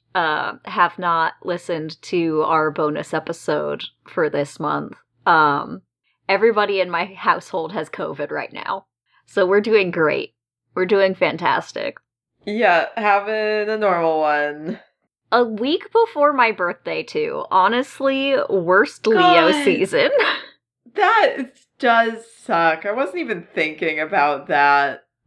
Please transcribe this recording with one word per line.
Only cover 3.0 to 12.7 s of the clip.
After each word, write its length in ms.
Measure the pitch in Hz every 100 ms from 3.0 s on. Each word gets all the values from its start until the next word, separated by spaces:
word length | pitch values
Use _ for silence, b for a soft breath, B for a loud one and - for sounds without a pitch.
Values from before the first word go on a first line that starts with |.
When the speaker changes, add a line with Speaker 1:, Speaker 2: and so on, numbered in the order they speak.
| 147
Speaker 1:
episode 720 | 160 - 165 - 151 147 143 - _ -
for 240 | - 151
this 300 | 151 143 -
month, 380 | - 147 147 - _ _ -
um, 560 | 165 151 139 - 190 _ _ _ _ -
everybody 540 | 190 226 214 202 196
in 80 | 180
my 160 | 170 185
household 640 | 190 208 170 - 190 160
has 180 | 196 151
covid 420 | - 160 147 147
right 200 | 151 -
now. 360 | - - 196 - _ _ _ _
So 180 | - 185
we're 160 | 202
doing 300 | 214 214 185
great. 420 | 175 151 135 - _ _ _ _ -
We're 100 | 185
doing 300 | 202 190 185
fantastic. 840 | 165 160 175 117 - - - - _ _ _ _ -
Speaker 2:
Yeah, 420 | 208 208